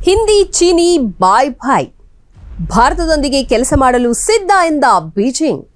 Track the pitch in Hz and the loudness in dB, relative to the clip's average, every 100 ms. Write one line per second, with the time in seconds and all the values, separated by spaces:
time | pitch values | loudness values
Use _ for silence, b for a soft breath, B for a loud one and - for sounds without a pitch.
0 | - 403 440 415 381 - 349 339 339 349 | 0 0 2 2 0 0 2 2 2 2
1 | 233 175 185 214 269 247 247 233 135 _ | -2 -2 2 2 0 -2 -2 -2 -2 _
2 | - _ _ - - - 165 196 254 311 | -20 _ _ -20 -20 -12 -4 0 0 0
3 | 330 311 285 269 254 226 262 285 262 247 | -2 0 0 -2 0 -2 0 0 2 2
4 | 247 233 - 440 381 392 330 302 262 196 | 0 -2 0 -2 2 0 2 0 2 0
5 | 160 175 226 254 311 151 - | -2 -4 -2 -2 -4 -4 -8